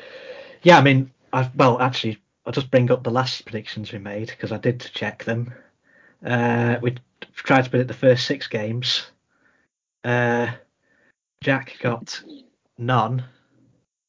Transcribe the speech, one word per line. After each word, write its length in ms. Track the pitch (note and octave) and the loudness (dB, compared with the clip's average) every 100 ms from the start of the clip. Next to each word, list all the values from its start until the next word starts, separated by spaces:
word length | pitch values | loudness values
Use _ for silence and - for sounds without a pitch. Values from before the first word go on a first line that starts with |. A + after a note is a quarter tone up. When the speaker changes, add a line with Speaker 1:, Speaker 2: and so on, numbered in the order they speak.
| - - - - - - | -20 -20 -18 -18 -20 2
Speaker 1:
yeah, 160 | F3 E3 | 8 8
I 40 | |
mean, 280 | C#3 C3+ C3 _ _ | 8 4 0 _ _
I've, 220 | C3 B2+ - | -4 -4 2
well, 240 | C3 A#2+ | 4 4
actually, 380 | C3 B2+ A2+ G#2+ _ _ A#2+ | 0 -2 -6 -6 _ _ -8
I'll 60 | |
just 180 | C3 C3 | -6 0
bring 200 | C3 B2 | 2 4
up 120 | B2+ | 2
the 80 | B2 | 0
last 340 | A#2+ B2+ - | -2 -2 -6
predictions 480 | - A2 G#2+ G#2+ G#2 | -10 -12 -10 -12 -12
we 60 | G#2 | -12
made, 380 | G2+ G2+ A2+ - | -10 -10 -10 -10
'cause 140 | G2+ | -8
I 60 | A2 | -2
did 220 | B2+ B2+ - | -2 -2 -8
check 300 | - G#2 - | -8 -8 -8
them. 280 | - A#2 A#2+ - _ _ _ _ _ _ | -6 -6 -6 -12 _ _ _ _ _ _
Uh, 540 | - A#2+ A#2+ A#2+ A#2+ A#2 | -4 0 0 2 0 0
we 140 | B2 B2 - _ - | -2 -4 -12 _ -20
tried 320 | - - C3+ | -12 2 2
to 60 | B2+ | 4
predict 180 | B2+ B2+ | 0 -2
the 60 | |
first 320 | - C3 B2 - | 2 4 4 0
six 200 | C#3 - | -6 -6
games. 640 | A2+ G#2+ A#2+ B2 - - _ _ _ _ _ _ _ _ _ | -6 -6 -4 -4 -4 -6 _ _ _ _ _ _ _ _ _
Uh, 480 | B2 A#2+ A#2+ A#2+ A#2+ - _ _ _ _ _ _ _ _ | -2 0 2 0 -2 -6 _ _ _ _ _ _ _ _
Jack 340 | C#3+ C3 B2+ - | -2 -2 -4 -6
got 420 | B2 A#2+ - - - - - _ _ - | -4 -4 -8 -16 -16 -20 -20 _ _ -10
none. 480 | A#2 B2 A2 B2+ B2 | -2 0 0 -2 -8
Speaker 2:
<laughs> 60 | _ _ _ _ _ _ _ | _ _ _ _ _ _ _